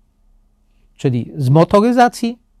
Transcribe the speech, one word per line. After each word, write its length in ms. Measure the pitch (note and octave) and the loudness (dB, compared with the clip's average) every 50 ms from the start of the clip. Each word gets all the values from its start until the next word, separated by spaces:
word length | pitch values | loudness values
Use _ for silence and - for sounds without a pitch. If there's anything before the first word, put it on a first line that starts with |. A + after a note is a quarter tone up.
| _ _ _ _ _ _ _ _ _ _ _ _ _ _ _ _ _ _ _ | _ _ _ _ _ _ _ _ _ _ _ _ _ _ _ _ _ _ _
czyli 360 | - - C#3+ A#2+ A#2+ A2+ - - | -6 -4 -2 -2 -2 -4 -6 -6
z 120 | D#3+ C#3 B2 | -4 0 0
motoryzacji, 880 | C#3 D#3+ F3 E3+ - G3+ G#3 A#3+ A#3+ B3+ A#3+ A#3+ - - - A#3 A#3+ - _ _ _ _ | 2 2 2 2 2 2 2 2 2 2 2 2 0 -4 -8 -8 -8 -8 _ _ _ _